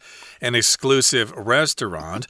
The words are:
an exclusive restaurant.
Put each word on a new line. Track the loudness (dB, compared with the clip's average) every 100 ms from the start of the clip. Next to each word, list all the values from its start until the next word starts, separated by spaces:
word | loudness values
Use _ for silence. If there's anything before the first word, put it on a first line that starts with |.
| -10 -20 -20 -8
an | -2 0
exclusive | 2 0 2 4 4 2 -2
restaurant. | -4 0 2 2 -2 -6 -8 -8 -10